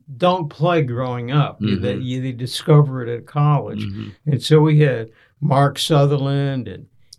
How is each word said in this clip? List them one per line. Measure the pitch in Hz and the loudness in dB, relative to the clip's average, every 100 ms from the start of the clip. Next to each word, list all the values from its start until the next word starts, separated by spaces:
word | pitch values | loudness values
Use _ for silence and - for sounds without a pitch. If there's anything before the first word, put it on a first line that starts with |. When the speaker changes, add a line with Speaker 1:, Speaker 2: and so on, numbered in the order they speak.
| - 123 | -18 -2
Speaker 1:
don't | 180 185 147 | 0 0 -4
play | - 170 170 | -2 0 0
growing | 131 120 127 123 120 | 0 -2 -4 -6 -2
up. | 147 117 - | 0 0 -2
You, | 107 98 | -2 -2
Speaker 2:
Mm-hmm. | |
Speaker 1:
they, | 107 127 | -2 -4
you, | 127 127 | -6 -6
they | 131 | -6
discover | 117 123 - - 151 143 131 117 | -6 -8 -4 4 6 6 0 -6
it | 120 | -8
at | - | -6
college. | 147 147 143 107 104 | -2 0 0 -2 -6
Speaker 2:
Mm-hmm. | 104 101 107 - 147 | -8 -8 -12 -8 -4
Speaker 1:
And | 131 | -4
so | - 151 | 2 4
we | 156 151 | 6 4
had | 147 120 110 _ _ _ | 2 0 -8 _ _ _
Mark | 147 131 139 139 | 0 2 2 0
Sutherland | - 151 143 143 139 139 139 135 101 | 0 2 2 0 -2 -2 -2 -4 -8
and | 90 - _ _ | -12 -18 _ _